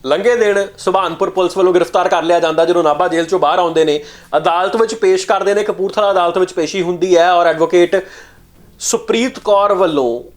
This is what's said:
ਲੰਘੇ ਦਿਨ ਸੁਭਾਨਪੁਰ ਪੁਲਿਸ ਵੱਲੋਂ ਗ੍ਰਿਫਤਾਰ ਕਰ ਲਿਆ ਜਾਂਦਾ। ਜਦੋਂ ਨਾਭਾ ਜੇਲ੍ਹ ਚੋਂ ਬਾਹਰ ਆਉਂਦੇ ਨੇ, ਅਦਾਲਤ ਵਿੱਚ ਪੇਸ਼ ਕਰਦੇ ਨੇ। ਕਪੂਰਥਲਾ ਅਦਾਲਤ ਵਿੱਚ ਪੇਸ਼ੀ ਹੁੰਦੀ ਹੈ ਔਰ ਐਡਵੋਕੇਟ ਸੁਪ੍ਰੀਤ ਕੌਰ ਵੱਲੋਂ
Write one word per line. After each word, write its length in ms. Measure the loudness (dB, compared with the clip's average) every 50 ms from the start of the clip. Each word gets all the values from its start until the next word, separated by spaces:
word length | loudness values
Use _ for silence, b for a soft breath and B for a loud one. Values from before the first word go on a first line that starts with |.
| 0
ਲੰਘੇ 300 | -2 -2 0 2 0 0
ਦਿਨ 220 | 2 0 0 0 0 -2 -4 -8
ਸੁਭਾਨਪੁਰ 520 | -6 -4 0 0 0 -2 -2 -4 -4 -6 -4
ਪੁਲਿਸ 280 | -2 -2 -2 -2 0
ਵੱਲੋਂ 160 | 0 0 2 2
ਗ੍ਰਿਫਤਾਰ 340 | 0 -2 0 0 0 0
ਕਰ 160 | 2 0 0 0
ਲਿਆ 160 | 2 2 2
ਜਾਂਦਾ। 260 | 2 0 0 0 0
ਜਦੋਂ 180 | 2 2 2 2
ਨਾਭਾ 240 | 2 2 0 0
ਜੇਲ੍ਹ 200 | 0 0 -2 -2
ਚੋਂ 120 | -2 -2 0
ਬਾਹਰ 200 | 0 0 2 0
ਆਉਂਦੇ 260 | 0 0 0 0 0
ਨੇ, 140 | 0 0 -4 B B B B B B -4
ਅਦਾਲਤ 380 | -2 0 0 0 0 -2 -2 0
ਵਿੱਚ 200 | -2 -2 -2 -2
ਪੇਸ਼ 320 | -2 0 0 0 0 0
ਕਰਦੇ 260 | -2 -2 0 0 0 0
ਨੇ। 100 | 0 -2
ਕਪੂਰਥਲਾ 480 | -4 -4 -4 -6 -4 -2 -2 -2 0
ਅਦਾਲਤ 260 | 0 2 0 0 0
ਵਿੱਚ 160 | 0 -2 -2 -2
ਪੇਸ਼ੀ 280 | -4 -4 -4 -4 -4
ਹੁੰਦੀ 340 | -4 -4 -2 -2 2 4 4
ਹੈ 140 | 4 4 4 4
ਔਰ 140 | 4 2
ਐਡਵੋਕੇਟ 480 | 2 2 2 0 2 4 2 4 4 2 -2 -4 B B B B B B B B _ _ -20 -20 -20 -18 -10
ਸੁਪ੍ਰੀਤ 600 | -6 -4 -4 -4 -2 -2 -2 -2 -2 -4 -6 -6
ਕੌਰ 340 | -2 0 2 2 2 0 2
ਵੱਲੋਂ 360 | 0 0 0 0 0 -2 -2 -4 -6 -10 -16 -20